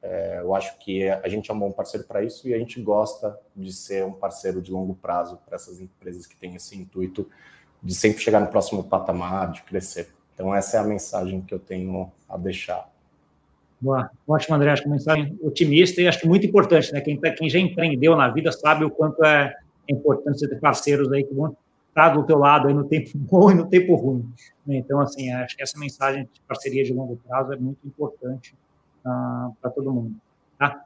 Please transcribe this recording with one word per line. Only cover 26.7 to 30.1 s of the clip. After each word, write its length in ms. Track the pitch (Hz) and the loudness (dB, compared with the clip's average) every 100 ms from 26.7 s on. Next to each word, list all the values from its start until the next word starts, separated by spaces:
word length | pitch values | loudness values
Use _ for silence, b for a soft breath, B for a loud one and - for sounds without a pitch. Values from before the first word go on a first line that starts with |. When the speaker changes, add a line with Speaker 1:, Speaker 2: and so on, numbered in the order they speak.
| 131 | -2
Speaker 2:
de 100 | 135 | -2
longo 280 | 127 131 120 | -2 -6 -12
prazo 280 | _ 127 135 | _ -4 -4
é 40 | 135 | -6
muito 300 | 127 139 143 | -8 -8 -16
importante, 680 | - 147 - 127 131 - _ _ _ _ _ | -10 -10 -8 -10 -10 -14 _ _ _ _ _
ah, 460 | 127 123 123 123 123 117 | -8 -6 -6 -6 -8 -8
pra 80 | 127 | -8
todo 220 | 143 135 | -6 -4
mundo, 240 | 127 113 | -4 -6